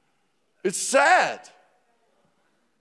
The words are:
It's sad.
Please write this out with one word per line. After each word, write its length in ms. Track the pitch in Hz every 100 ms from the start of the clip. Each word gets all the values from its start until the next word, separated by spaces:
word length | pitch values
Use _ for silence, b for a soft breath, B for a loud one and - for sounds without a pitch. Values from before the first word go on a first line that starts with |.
| _ _ _ _ _ _
It's 140 | - 185
sad. 720 | - 262 285 359 170 107 - _ _ _ _ _ _ _ _ _ _ _ _ _